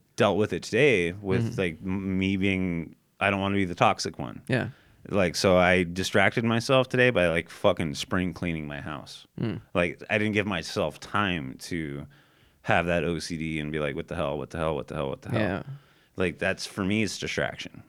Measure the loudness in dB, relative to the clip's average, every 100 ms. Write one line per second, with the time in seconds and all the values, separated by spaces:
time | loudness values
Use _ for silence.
0 | _ 2 2 4 0 -2 -2 2 4 4
1 | 2 -2 -2 0 0 -2 -2 -4 -6 -4
2 | -2 0 0 2 2 0 0 -4 -6 -14
3 | _ _ 0 0 0 0 -2 2 2 2
4 | -4 -6 -10 -10 -4 -2 -4 -10 _ _
5 | -2 2 2 4 6 8 8 6 2 -2
6 | 0 4 4 2 0 0 2 2 2 4
7 | 4 6 4 2 -2 0 2 2 -2 -4
8 | -4 -2 -2 -4 -4 -4 -6 -10 -10 -10
9 | -12 -18 -16 -6 -6 -6 -4 -2 -2 -4
10 | -4 0 2 0 0 -2 -4 -2 -2 -4
11 | -4 0 0 -2 -4 -10 -8 -6 -6 -8
12 | -12 -18 _ _ _ _ 0 2 4 2
13 | 0 -2 -4 -6 -4 -4 -4 -2 -2 -4
14 | -6 -4 -4 -4 -6 -4 -2 -2 -6 -6
15 | -6 -6 -4 -2 -2 -2 -6 -14 -18 _
16 | _ -2 -2 0 -2 -2 -6 -4 0 0
17 | 0 -4 -4 -2 -2 -4 -12 -16